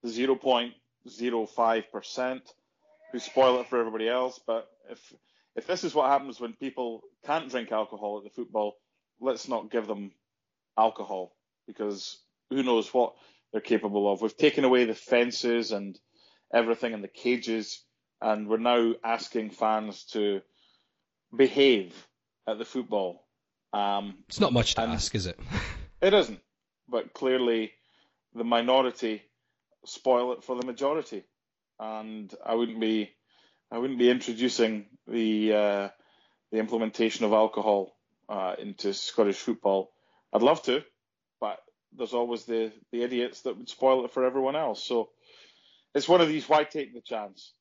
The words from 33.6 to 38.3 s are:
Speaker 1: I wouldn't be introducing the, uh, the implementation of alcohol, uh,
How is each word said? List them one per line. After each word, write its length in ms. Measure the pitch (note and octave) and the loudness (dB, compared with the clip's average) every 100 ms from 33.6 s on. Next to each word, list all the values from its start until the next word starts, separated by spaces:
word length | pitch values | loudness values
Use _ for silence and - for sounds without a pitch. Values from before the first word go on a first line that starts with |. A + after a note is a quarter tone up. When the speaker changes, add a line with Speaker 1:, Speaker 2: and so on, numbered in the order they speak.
| _ | _
Speaker 1:
I 80 | A#2 | -6
wouldn't 220 | C3 B2+ | -4 4
be 100 | B2 | 6
introducing 800 | B2 B2 A2+ B2 - A2+ G#2+ G2+ - - | 4 -2 -2 -2 2 0 0 -10 -20 -6
the, 460 | A#2 A2 G#2+ G#2+ | -2 0 2 2
uh, 360 | G#2+ G#2 G2+ G2 - _ _ _ _ _ | 4 4 0 -4 -10 _ _ _ _ _
the 60 | A2 | -4
implementation 640 | A2 A2+ A2 - A2+ - | -2 -2 -2 0 0 2
of 100 | A2 | 2
alcohol, 600 | G#2+ A2 - G#2 G2+ F#2+ _ _ _ | 4 4 2 2 2 0 _ _ _
uh, 260 | - | -10